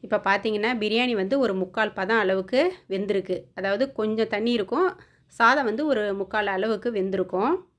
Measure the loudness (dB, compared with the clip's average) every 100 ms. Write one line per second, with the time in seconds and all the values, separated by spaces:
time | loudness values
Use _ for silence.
0 | -2 -2 2 0 0 -2 -2 -2 0 0
1 | 0 0 0 2 2 0 -2 -2 -2 -2
2 | 0 2 2 0 0 0 0 -2 _ -6
3 | -2 -2 -2 -6 -6 -6 -2 0 -2 -2
4 | -2 0 -2 0 0 0 0 0 0 -2
5 | -20 _ _ 4 4 6 2 0 0 0
6 | 0 -2 -2 -2 -2 0 0 -2 -2 -2
7 | -2 -2 -2 0 0 0 -4